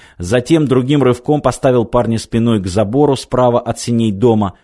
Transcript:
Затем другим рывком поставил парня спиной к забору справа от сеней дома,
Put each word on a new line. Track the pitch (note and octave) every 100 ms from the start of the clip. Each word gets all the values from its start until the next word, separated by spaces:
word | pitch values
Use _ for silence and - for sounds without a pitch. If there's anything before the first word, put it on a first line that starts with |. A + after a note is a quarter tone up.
| - -
Затем | F2+ B2 B2 E3 C#3+
другим | C3 B2+ D3
рывком | B2+ B2 - D3+
поставил | C3+ - C#3 B2 A2
парня | B2 A2+ A2+
спиной | - A#2 A#2 A2
к | F#2
забору | F2+ G2+ B2+ D3 C3+
справа | - B2 B2 A#2+
от | A#2 A#2
сеней | - A#2 A2+
дома, | G2 A#2+ A2 G2+ -